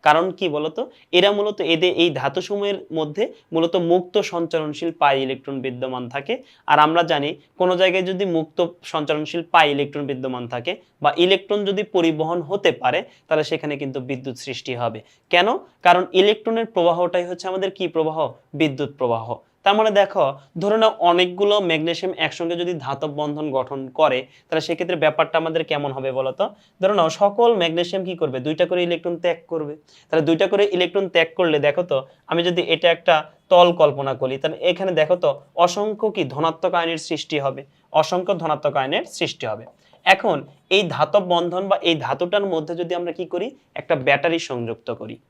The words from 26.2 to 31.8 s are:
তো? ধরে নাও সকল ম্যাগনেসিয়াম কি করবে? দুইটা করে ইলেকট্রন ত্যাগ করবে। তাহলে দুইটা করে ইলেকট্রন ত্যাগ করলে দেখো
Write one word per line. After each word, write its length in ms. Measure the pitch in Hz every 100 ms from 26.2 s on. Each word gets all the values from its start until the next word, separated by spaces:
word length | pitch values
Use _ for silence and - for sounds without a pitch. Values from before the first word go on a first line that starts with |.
| 131 131
তো? 60 | 220 - _ _
ধরে 120 | 190 202
নাও 100 | 160 156
সকল 280 | 202 202 240 220
ম্যাগনেসিয়াম 420 | 165 165 175 190 185
কি 60 | 175
করবে? 160 | 151 131 135
দুইটা 180 | 156 175
করে 120 | 180 175
ইলেকট্রন 280 | 170 175 170
ত্যাগ 160 | 175 170 _
করবে। 220 | 165 147 151 _ _ _
তাহলে 160 | 160 151
দুইটা 160 | 165 190
করে 120 | 202 208 180
ইলেকট্রন 300 | 180 190 190
ত্যাগ 160 | 170 160 -
করলে 180 | 175 151 147
দেখো 160 | 143